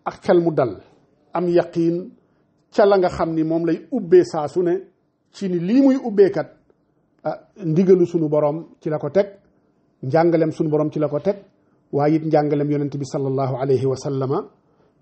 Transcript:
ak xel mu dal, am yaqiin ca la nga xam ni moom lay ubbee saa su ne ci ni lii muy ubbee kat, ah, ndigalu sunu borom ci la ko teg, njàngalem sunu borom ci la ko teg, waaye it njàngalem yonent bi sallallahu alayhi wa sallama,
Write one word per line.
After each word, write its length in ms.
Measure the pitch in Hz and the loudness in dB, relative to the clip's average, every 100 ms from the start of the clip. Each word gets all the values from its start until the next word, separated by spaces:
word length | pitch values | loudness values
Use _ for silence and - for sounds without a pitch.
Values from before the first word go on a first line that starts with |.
| - | -12
ak 160 | - | -4
xel 160 | - 175 | 2 2
mu 100 | 170 | 2
dal, 300 | 151 123 90 - _ _ _ _ | 0 -2 -4 -18 _ _ _ _
am 140 | 170 175 | -4 0
yaqiin 640 | 175 - 170 165 170 190 - _ _ _ _ _ - | 0 0 -2 -2 -2 -8 -18 _ _ _ _ _ 2
ca 100 | 202 | 4
la 120 | 196 | 4
nga 120 | 180 | 2
xam 240 | - 165 | -2 -4
ni 100 | 160 | -2
moom 220 | 156 165 170 | -2 -2 -2
lay 220 | 160 - | -4 -4
ubbee 320 | 254 175 180 | -8 4 4
saa 240 | 170 165 147 | 4 -2 -4
su 140 | 180 | -2
ne 120 | 175 185 - _ _ _ _ | -2 -2 -6 _ _ _ _
ci 160 | - 196 | -10 -4
ni 100 | 180 | -4
lii 220 | 175 254 | 0 4
muy 140 | 269 262 | 4 2
ubbee 340 | 240 202 185 | 0 4 4
kat, 180 | 160 143 _ _ _ _ _ _ _ | 2 -8 _ _ _ _ _ _ _
ah, 160 | 151 - _ - | -10 -10 _ -10
ndigalu 420 | 170 156 185 185 175 | -2 2 4 4 4
sunu 220 | 175 151 | 0 0
borom 360 | 151 147 160 165 _ | 0 0 -2 -10 _
ci 80 | 165 | -8
la 80 | 151 | -6
ko 100 | 147 | -2
teg, 180 | 190 202 - _ _ _ _ _ _ | -2 -2 -8 _ _ _ _ _ _
njàngalem 480 | 131 160 170 165 160 | -2 2 2 2 0
sunu 180 | - 160 | -2 -2
borom 200 | 151 151 | 0 -2
ci 80 | 151 | -2
la 80 | 147 | -4
ko 120 | 143 | -2
teg, 180 | 190 208 - _ _ _ _ | -4 -6 -12 _ _ _ _
waaye 240 | 143 151 156 | -2 0 0
it 100 | 156 | 2
njàngalem 440 | 151 147 147 147 | 0 2 0 -2
yonent 260 | 143 143 143 | -2 -4 -6
bi 80 | 135 | -8
sallallahu 500 | 147 135 135 135 131 | -6 -4 -2 -4 -2
alayhi 300 | 139 127 135 | 0 0 0
wa 100 | 131 | -4
sallama, 540 | 147 135 131 160 - _ _ _ _ _ | -4 -4 -2 -4 -6 _ _ _ _ _